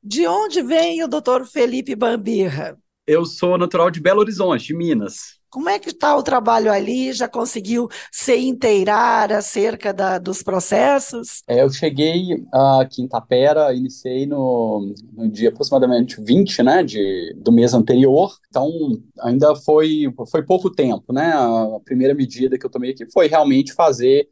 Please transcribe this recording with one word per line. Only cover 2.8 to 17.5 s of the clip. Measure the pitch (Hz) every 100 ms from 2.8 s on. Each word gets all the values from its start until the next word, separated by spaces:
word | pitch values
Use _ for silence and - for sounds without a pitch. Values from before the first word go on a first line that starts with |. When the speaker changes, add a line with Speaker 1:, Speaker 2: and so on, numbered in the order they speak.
| _ _
Speaker 2:
Eu | - 156
sou | 170 - 180 180
natural | 175 175 175
de | 170
Belo | 156 202
Horizonte, | 214 190 185 131 -
de | 160
Minas. | 170 127 101 - - _ _
Speaker 1:
Como | 254 330
é | 403
que | 359
tá | - 294 294
o |
trabalho | 277 262 226 226 220
ali? | 202 208 247 262
Já | 247 247
conseguiu | 240 240 233 196 233 233 - -
se | - - 247
inteirar | 254 247 220 208 190 214 240 233 208
acerca | 214 208 - 214 - 208
da, | 190 190 185
dos | 180 190
processos? | - 190 175 202 254 277 269 240 - - -
Speaker 2:
É, | 120
eu | 135
cheguei, | 135 160 135 156 170 185 170 -
ah, | 131 135 135
aqui | 131 -
em | 127
Itapera, | 117 - 127 139 151 151
iniciei | 127 127 - 127 127 143
no, | 143 131 123 113 107 101 104 117
no | 110 113
dia | 107 117
aproximadamente | - 143 139 127 123 123 -
vinte, | 107 123 196 -
né, | 123 165
de, | 143 107 98 92 82 -
do | -